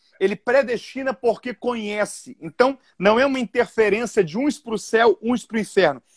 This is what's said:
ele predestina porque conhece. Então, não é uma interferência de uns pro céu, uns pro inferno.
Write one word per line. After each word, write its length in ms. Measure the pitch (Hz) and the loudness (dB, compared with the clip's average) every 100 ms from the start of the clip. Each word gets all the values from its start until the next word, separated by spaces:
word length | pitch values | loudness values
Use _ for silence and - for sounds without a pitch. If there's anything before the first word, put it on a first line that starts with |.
| _ - | _ -4
ele 160 | 196 202 | -2 -2
predestina 800 | - 254 247 233 - 262 269 | 0 2 2 -2 -8 -8 -6
porque 400 | - 240 208 247 | -2 -2 -2 -6
conhece. 840 | - 247 240 208 208 202 - - - | -8 -6 -4 -4 -4 -4 -6 -18 -16
Então, 360 | 160 - 247 269 _ - | -8 0 0 0 _ -2
não 180 | 180 220 | 2 4
é 80 | 277 | 2
uma 140 | 262 | 0
interferência 840 | 233 240 226 - 214 202 240 - | -2 -2 0 2 2 0 0 0
de 160 | 175 175 | -2 -2
uns 220 | 294 - | -2 -4
pro 180 | - 214 | -6 -8
céu, 400 | - 226 233 185 | -2 2 4 2
uns 240 | 220 247 - | 0 -2 -2
pro 120 | 220 | -4
inferno. 460 | 196 - 165 131 - | -2 2 2 2 -8